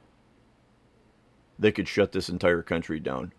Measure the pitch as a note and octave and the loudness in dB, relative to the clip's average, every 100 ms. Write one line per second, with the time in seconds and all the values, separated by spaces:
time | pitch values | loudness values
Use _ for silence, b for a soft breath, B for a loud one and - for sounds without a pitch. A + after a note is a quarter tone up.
0 | _ _ _ _ _ _ _ _ _ _ | _ _ _ _ _ _ _ _ _ _
1 | _ _ _ _ _ - G#2+ G#2 F#2 - | _ _ _ _ _ 0 2 2 0 2
2 | G2+ G2 F2+ F2 F2+ F2 E2 E2+ - D#2+ | 0 0 -4 0 2 2 0 -4 -4 -6
3 | C2 C2 F2 | -4 -6 -8